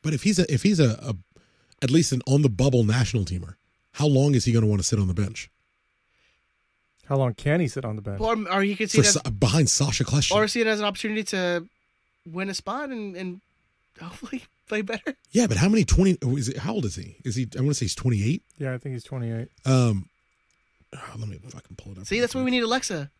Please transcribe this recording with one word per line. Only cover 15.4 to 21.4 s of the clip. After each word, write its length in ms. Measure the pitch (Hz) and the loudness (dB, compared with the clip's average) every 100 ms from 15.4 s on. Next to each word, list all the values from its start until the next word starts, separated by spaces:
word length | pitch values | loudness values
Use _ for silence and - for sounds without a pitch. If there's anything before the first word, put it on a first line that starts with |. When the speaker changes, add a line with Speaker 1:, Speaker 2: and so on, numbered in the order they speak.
| 233 | 2
Speaker 1:
but 100 | 101 | 2
how 100 | 185 | 4
many 160 | 220 | 4
twenty, 340 | 156 - 190 180 | 4 4 4 2
is 260 | 127 139 117 | 0 -2 -4
it, 80 | - | -6
how 140 | 120 | -6
old 120 | 151 | -4
is 120 | 113 95 | -4 -6
he? 200 | 90 - | -14 -12
Is 120 | 131 110 | -6 -4
he, 100 | 120 - | -6 -2
I 40 | |
wanna 140 | 135 | -2
say 100 | 143 | 0
he's 100 | 104 | -2
twenty-eight? 480 | - 123 110 104 175 _ _ | -2 0 2 0 -2 _ _
Speaker 2:
Yeah, 140 | 135 | -8
I 40 | 127 | -8
think 160 | 139 | -8
he's 100 | 123 | -10
twenty-eight. 440 | - 131 117 113 120 _ 131 | -10 -8 -6 -6 -8 _ 0
Speaker 1:
Um, 420 | 131 120 101 90 _ _ _ _ _ _ _ _ | 4 4 0 -4 _ _ _ _ _ _ _ _
oh, 40 | - - 110 | -18 -16 -12
let 100 | 110 | -12
me 100 | 85 | -12